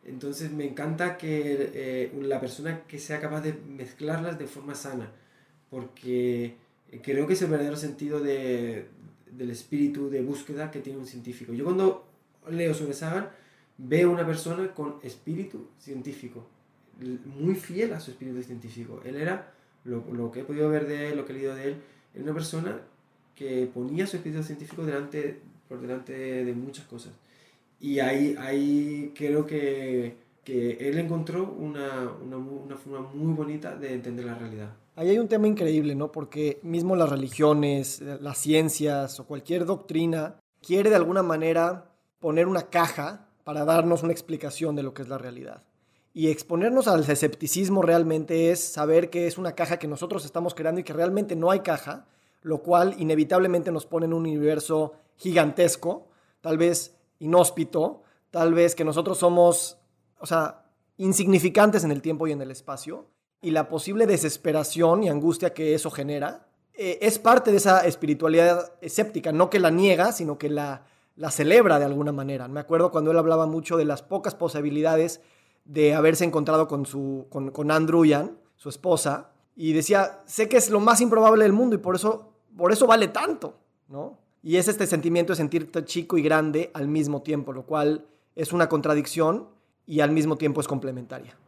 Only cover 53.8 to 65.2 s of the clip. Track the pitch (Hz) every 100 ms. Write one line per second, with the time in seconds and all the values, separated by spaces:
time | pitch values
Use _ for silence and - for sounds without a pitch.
53.8 | - 165 165 165 165 151 147 151 151 156
54.8 | 156 - _ _ 185 175 151 143 175 -
55.8 | 170 202 - _ _ _ 165 160 170 170
56.8 | - _ _ _ 151 175 170 175 156 165
57.8 | 165 - _ _ _ 170 165 165 170 170
58.8 | 156 151 170 185 175 175 175 170 - -
59.8 | _ _ _ _ - 165 156 - _ _
60.8 | _ - 190 190 196 190 175 214 214 208
61.8 | 165 143 160 156 160 147 131 127 - 135
62.8 | 151 196 - _ _ _ 180 156 156 160
63.8 | 185 202 220 190 156 - 170 151 151 165
64.8 | 170 175 208 147